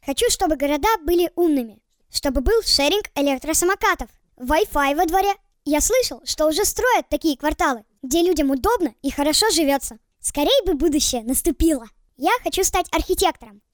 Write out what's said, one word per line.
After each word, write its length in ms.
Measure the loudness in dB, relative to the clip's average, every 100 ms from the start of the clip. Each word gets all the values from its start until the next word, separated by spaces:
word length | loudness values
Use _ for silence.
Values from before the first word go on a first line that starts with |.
Хочу, 240 | -8 -2 0
чтобы 260 | 0 0 0
города 320 | 0 0 0 0
были 260 | 0 0 0 0
умными, 440 | 0 0 -4 -14 _ _ _
чтобы 300 | -6 -2 0
был 200 | 2 0
шеринг 460 | 2 2 2 0 -4
электросамокатов, 960 | -4 -2 -2 -2 -2 0 0 0 -2 -4 _ _ _
Wi-Fi 600 | 0 0 2 0 0 2
во 100 | 2
дворе. 260 | 2 0 -2 _ _
Я 160 | -2 0
слышал, 400 | 2 0 0 -6
что 220 | -10 -2 0
уже 180 | 2
строят 440 | -2 0 0 0 0
такие 280 | -2 -2 -2
кварталы, 480 | -4 -2 -2 -2 -8 _
где 200 | -4 0
людям 280 | 2 2 0
удобно 440 | 0 0 0 -2 -6
и 80 | -8
хорошо 400 | -2 0 2 0
живётся. 480 | 2 0 0 -4 -16 _ _
Скорее 420 | -8 -2 2 2 2
бы 80 |
будущее 480 | 0 0 0 -2 -4
наступило. 640 | -4 -2 -2 0 2 0 -6 _ _ _
Я 160 | 0 0
хочу 220 | -2 -2
стать 220 | 0 0 -2
архитектором. 720 | -2 -2 0 0 -2 -14 -20 _